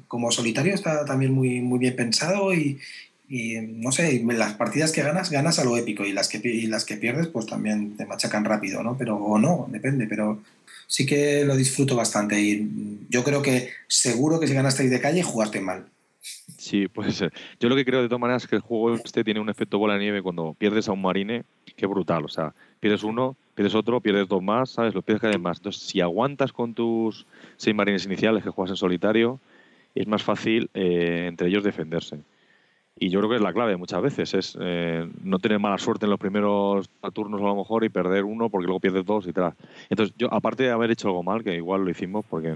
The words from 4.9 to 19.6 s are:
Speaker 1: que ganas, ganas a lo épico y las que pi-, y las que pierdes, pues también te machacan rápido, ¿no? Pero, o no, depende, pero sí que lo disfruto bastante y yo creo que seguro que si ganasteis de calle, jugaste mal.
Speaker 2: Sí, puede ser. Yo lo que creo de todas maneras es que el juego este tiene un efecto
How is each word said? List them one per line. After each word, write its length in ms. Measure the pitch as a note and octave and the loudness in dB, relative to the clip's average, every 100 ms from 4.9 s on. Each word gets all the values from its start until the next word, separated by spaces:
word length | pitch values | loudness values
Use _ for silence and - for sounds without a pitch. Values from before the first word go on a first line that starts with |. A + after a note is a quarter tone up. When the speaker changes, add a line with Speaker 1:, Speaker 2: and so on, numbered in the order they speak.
Speaker 1:
que 100 | D#3+ | 2
ganas, 260 | C#3+ F3 F3+ | 0 0 0
ganas 300 | C#3+ D#3+ D#3+ | 0 2 2
a 40 | |
lo 140 | B2+ A#2+ | 2 2
épico 260 | A2+ G#2 | 0 -4
y 80 | G2+ | -2
las 160 | G2 G2 | -2 -2
que 120 | A2 | -2
pi-, 100 | A#2+ | -2
y 180 | A2+ A2 | -2 -2
las 160 | G#2+ | -2
que 140 | - G#2+ | -4 -4
pierdes, 300 | A2+ C3+ E3 | -2 0 -2
pues 180 | A#2 A2 | -4 -6
también 500 | A2 G#2 G#2+ G#2 G#2 | -4 -2 -2 -2 -6
te 100 | G#2 | -8
machacan 380 | G2+ A2+ G#2 | -4 -2 0
rápido, 400 | G#2 G#2+ G2+ G2 | 0 0 -2 -4
¿no? 140 | A2 B2+ | -4 -4
Pero, 180 | A2+ G#2 | -2 -2
o 220 | G#2 G#2+ | 2 4
no, 280 | C3 E3+ - | 4 4 0
depende, 360 | G#2 C3 C#3 G#2+ | -4 -2 0 0
pero 320 | G#2+ G#2+ G#2 - _ - - - | -2 -2 -4 -8 _ -20 -20 -4
sí 180 | - C3 | -2 2
que 400 | C#3+ D3 C#3+ C#3+ | 2 4 4 4
lo 100 | C3 | 4
disfruto 400 | C3 - C3 B2 | 2 2 2 2
bastante 460 | A2 G#2+ G#2 G#2 | 2 0 2 2
y 560 | G#2 G#2 G#2+ - G#2 G#2 - | 4 2 0 -4 -8 -10 -2
yo 140 | A#2+ | 0
creo 200 | C3 C#3+ | 2 2
que 260 | C3 B2+ B2 - - | 2 0 0 -10 -2
seguro 520 | - C3 A#2 D3+ D#3+ | 0 2 2 2 2
que 80 | C#3+ | 2
si 80 | C3+ | 2
ganasteis 340 | C3+ C3+ C3 | 2 2 2
de 100 | B2 | 2
calle, 220 | C#3+ E3+ | 2 2
jugaste 400 | E3+ A#2 G#2+ G#2 | 0 0 -2 -2
mal. 240 | F#2+ F#2 - _ _ _ - - - - | -6 -8 -10 _ _ _ -18 -18 -18 -18
Speaker 2:
Sí, 300 | - G#2 G2 | -4 0 0
puede 240 | - G#2 | -2 -4
ser. 200 | - F#2+ - - - | -2 -2 -4 -16 -2
Yo 100 | A#2 | 2
lo 60 | C3+ | 2
que 100 | B2+ | 2
creo 160 | B2+ | 2
de 60 | A#2+ | 2
todas 100 | B2 | 0
maneras 240 | A#2+ B2 | 0 0
es 60 | - | 0
que 60 | G#2+ | -2
el 60 | |
juego 320 | - A2+ A#2 A#2 | 0 0 2 0
este 280 | - - | -2 -2
tiene 160 | G#2+ G#2+ | 0 0
un 100 | G#2+ | -2
efecto 280 | G2+ | -4